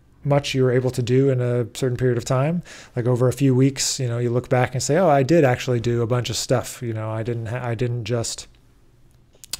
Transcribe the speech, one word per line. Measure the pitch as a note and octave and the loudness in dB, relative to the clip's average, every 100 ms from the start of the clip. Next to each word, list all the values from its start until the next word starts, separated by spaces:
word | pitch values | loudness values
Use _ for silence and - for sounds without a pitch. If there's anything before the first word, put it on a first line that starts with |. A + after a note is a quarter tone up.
| _ _ C#3+ | _ _ 0
much | C#3+ C#3 | 0 0
you | C3+ | 2
were | B2+ | 2
able | B2 B2+ | 2 0
to | B2+ | -2
do | A#2+ B2+ C3+ | 2 2 4
in | B2+ | 2
a | B2 B2 A2+ | 0 -2 -4
certain | - C3 B2 | -4 -2 0
period | B2+ A#2+ | 0 0
of | A#2+ | 0
time. | C3 C#3+ F3 - - - - | 0 0 -2 -6 -16 -10 -4
Like, | B2+ | 0
over | B2 B2+ | 2 2
a | |
few | B2+ C#3 B2+ | 2 2 4
weeks, | C3+ C3+ - - | 4 2 -4 -4
you | B2+ | -4
know, | A#2 | -2
you | A#2+ | -2
look | A#2+ B2+ | -2 0
back | B2+ B2 | 0 0
and | B2+ | -2
say, | - D3+ | 0 2
"Oh, | F#3 | 4
I | C#3+ | 4
did | C3 E3+ C#3 | 4 4 4
actually | B2 - B2 | 2 0 -2
do | A#2 A#2+ | 0 0
a | A#2 | 0
bunch | B2 A2+ | -2 -2
of | A2+ | -4
stuff." | - B2 - - | -2 -2 -2 -8
You | A#2+ | -8
know, | A2 A2 | -6 -4
I | A2 | -6
didn't | A2+ A#2 A2 | -4 -6 -6
ha-, | B2 B2 | -6 -4
I | A2+ | -2
didn't | B2 A#2+ | -2 -4
just, | G#2+ A#2+ A2+ - - - _ _ _ _ _ _ _ _ - | -4 -4 -4 -8 -14 -20 _ _ _ _ _ _ _ _ -14